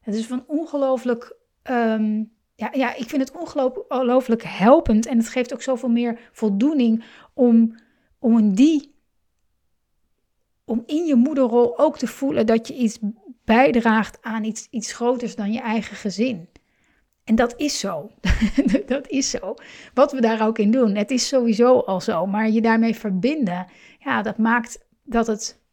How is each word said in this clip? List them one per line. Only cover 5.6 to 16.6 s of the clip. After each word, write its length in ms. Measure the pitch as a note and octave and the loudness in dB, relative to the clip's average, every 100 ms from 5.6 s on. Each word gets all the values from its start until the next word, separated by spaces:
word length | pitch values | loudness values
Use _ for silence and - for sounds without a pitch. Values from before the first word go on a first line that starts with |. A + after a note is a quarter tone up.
zoveel 260 | - B3+ B3+ | -4 -4 0
meer 400 | A#3 A#3+ A#3 - | 0 -2 -6 -12
voldoening 720 | - A3 G3 C4+ D#4 A#3+ A3+ A3+ - - | -4 -2 0 0 2 2 0 -4 -20 -20
om, 440 | - B3 A#3 A3+ A3+ _ _ _ _ | 2 4 6 4 0 _ _ _ _
om 200 | B3 A3+ | 0 4
in 140 | G#3+ | 2
die, 420 | F#3+ C#4+ D#4 - _ _ _ _ _ _ _ _ _ _ _ _ _ _ _ _ _ | 4 4 4 -4 _ _ _ _ _ _ _ _ _ _ _ _ _ _ _ _ _
om 180 | - A3+ - | -8 -8 -4
in 200 | D4+ E4+ | -4 0
je 80 | |
moederrol 640 | C4 B3+ C#4+ B3+ A#3 A#3+ A#3+ | 2 2 2 2 2 2 2
ook 200 | D4 D4+ | 0 0
te 80 | A#3 | -8
voelen 400 | - C#4 C4 A3 | -6 -4 -2 0
dat 220 | A3+ A3+ | 0 -2
je 60 | |
iets 240 | C4+ A#3 - G3+ A3 F4+ - | -4 -4 -2 -8 -8 -18 -20
bijdraagt 760 | - A3+ C#4 B3 A3+ A3 G3+ - | 0 4 4 4 2 2 0 -8
aan 240 | - A3 | -10 -6
iets, 220 | A3 A3 - | -6 -8 -10
iets 220 | A#3+ - | -10 -10
groters 440 | - A#3+ B3+ A3+ F3+ | -4 -2 -2 -4 -6
dan 160 | G3+ | -6
je 80 | A3+ | -6
eigen 360 | A#3+ A3+ - G3 | -4 -6 -6 -8
gezin. 520 | G#3+ F#3+ B3 G#3 E3 _ | -10 -4 -4 -4 -12 _